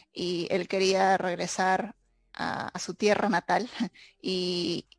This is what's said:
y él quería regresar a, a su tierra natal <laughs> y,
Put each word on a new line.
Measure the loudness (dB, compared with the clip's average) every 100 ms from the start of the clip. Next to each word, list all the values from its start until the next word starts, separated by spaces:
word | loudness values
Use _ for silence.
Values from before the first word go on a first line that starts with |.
| _
y | -6 -4 -2 -2
él | -2 0
quería | 0 2 4 4 4
regresar | 2 -4 -4 0 2 2 -2 -10 _ _ _
a, | -8 -6 -4 -6
a | -8
su | -8
tierra | 0 2 4 4
natal | 2 2 0 0
<laughs> | -4 -6 -6 -20 _
y, | -4 -2 -2 -2 -2 -4 -8